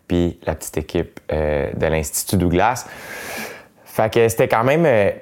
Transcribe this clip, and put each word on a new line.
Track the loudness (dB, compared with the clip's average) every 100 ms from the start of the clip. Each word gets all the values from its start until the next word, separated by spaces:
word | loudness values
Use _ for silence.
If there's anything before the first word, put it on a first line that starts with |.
| -4
puis | 0 0 -2 -6
la |
petite | -6 -6 -8
équipe, | -4 -4 -4 -8 -6
euh, | -2 0 -2 -2
de | -2 -2
l'Institut | 0 -2 -6 -2 0
Douglas. | 2 4 2 0 -8 -16 -16 -14 -12 -12 -12 -14 -20 _
Fait | -6 0 2
que | 4 4
c'était | 4 2
quand | 2
même, | 2 4 4
euh, | 4 4 0